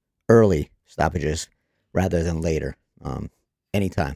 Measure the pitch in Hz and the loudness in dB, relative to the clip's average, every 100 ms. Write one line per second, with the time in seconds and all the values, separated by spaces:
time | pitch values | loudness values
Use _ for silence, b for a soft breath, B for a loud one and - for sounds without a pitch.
0 | _ _ - 117 107 80 71 _ _ - | _ _ 4 6 6 2 -2 _ _ -2
1 | 120 87 73 80 - _ _ _ _ - | -2 -2 -4 -4 -8 _ _ _ _ -2
2 | 92 87 82 80 82 78 69 - _ _ | 0 0 -2 -2 -2 -4 -4 -10 _ _
3 | 73 67 71 _ _ _ _ 101 98 - | -10 -10 -10 _ _ _ _ -4 -2 -2
4 | 69 | -6